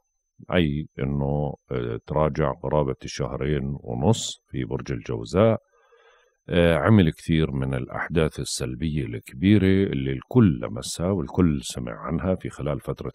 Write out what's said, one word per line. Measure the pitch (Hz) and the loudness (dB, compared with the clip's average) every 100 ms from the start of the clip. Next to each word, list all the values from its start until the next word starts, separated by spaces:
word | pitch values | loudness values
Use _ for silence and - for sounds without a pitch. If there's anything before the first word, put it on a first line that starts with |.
| _ _ _ _ - | _ _ _ _ -2
أي | 90 78 73 78 - | 2 2 0 -6 -6
إنه، | 67 71 69 73 71 - - | -4 -2 0 -2 -2 -6 -8
آه، | 65 60 57 - | -6 -4 -6 -4
تراجع | 73 78 71 73 | 0 0 0 -2
قرابة | 65 67 76 69 64 | -2 -2 0 0 -4
الشهرين | - - 62 65 69 73 67 67 | -8 -6 -6 -4 -2 -2 -4 -8
ونص | - 60 80 117 - - _ | -8 -2 2 2 -2 -12 _
في | 69 58 | -8 -6
برج | 65 - | -6 -6
الجوزاء. | 62 - 58 57 90 113 107 _ _ _ _ _ _ _ _ - | -8 -6 -8 -2 2 4 2 _ _ _ _ _ _ _ _ -2
آه، | 87 85 80 | 4 4 6
عمل | 82 110 80 | 6 6 6
كثير | - - 80 73 | 2 0 0 2
من | 67 65 | -2 -2
الأحداث | 65 62 - - 80 76 - | -4 -6 -8 -4 0 0 -2
السلبية | 67 - 64 62 80 73 60 | -8 -6 -6 -6 -4 -4 -6
الكبيرة | 58 - 64 92 104 95 95 98 | -8 -12 0 4 6 6 4 2
اللي | 67 67 | -2 -4
الكل | 67 - 127 104 62 | -6 0 6 6 4
لمسها | 57 55 - - 87 | -4 -8 -10 -4 -2
والكل | 98 67 - 90 71 | -2 -2 2 2 2
سمع | - - 60 | -4 -8 -10
عنها | 57 - 82 95 90 | -8 -6 -4 -2 -2
في | 65 | -4
خلال | - 69 69 | -8 -4 -4
فترة | - 67 65 | -6 -8 -8